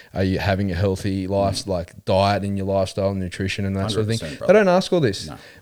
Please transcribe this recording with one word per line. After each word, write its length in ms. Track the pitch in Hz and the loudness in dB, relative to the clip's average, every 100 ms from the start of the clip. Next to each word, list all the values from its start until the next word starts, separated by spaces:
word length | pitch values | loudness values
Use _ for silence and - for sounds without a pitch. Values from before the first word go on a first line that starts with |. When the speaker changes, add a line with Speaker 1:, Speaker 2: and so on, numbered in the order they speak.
| - | -10
Speaker 1:
are 120 | - | -2
you 140 | 95 92 | 0 0
having 320 | 98 95 101 | 0 0 0
a 40 | |
healthy 520 | 87 98 95 104 95 92 | 0 0 -2 -4 -4 -2
life, 380 | 98 98 98 | 0 0 -2
Speaker 2:
Mm. 40 | 98 | -4
Speaker 1:
like, 360 | 90 85 - | -6 -6 -10
diet 400 | - 95 101 101 | 0 2 4 2
in 140 | 101 98 | -2 -4
your 80 | 98 | 0
lifestyle, 480 | 98 95 - 98 | 0 0 0 -2
nutrition 500 | 98 92 - 95 - | -2 -6 -4 -4 -2
and 100 | 98 | -2
that 160 | 95 98 | -2 -2
sort 120 | 104 | -2
of 60 | 107 | -2
thing?" 100 | 113 | -2
Speaker 2:
Hundred 140 | 80 | -6
percent, 80 | - | -6
Speaker 1:
They 60 | - | 4
Speaker 2:
brother. 120 | 202 | 6
Speaker 1:
don't 40 | 196 | 6
ask 240 | 180 185 | 4 2
all 80 | 185 | 2
this. 280 | 131 95 - | 2 0 -8
Speaker 2:
No. 100 | - - - | -14 -18 -6